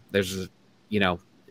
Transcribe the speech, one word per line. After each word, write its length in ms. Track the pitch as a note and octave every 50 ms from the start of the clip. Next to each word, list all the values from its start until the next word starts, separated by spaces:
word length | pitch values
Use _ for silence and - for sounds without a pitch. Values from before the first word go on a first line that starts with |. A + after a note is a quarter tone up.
| - -
there's, 380 | - G2+ G2 F2+ F#2+ F#2+ F#2 - - _ _ _ _ _ _ -
you 100 | G#2 G#2
know, 200 | G2+ F#2 F2+ F2 - _ _ - _ -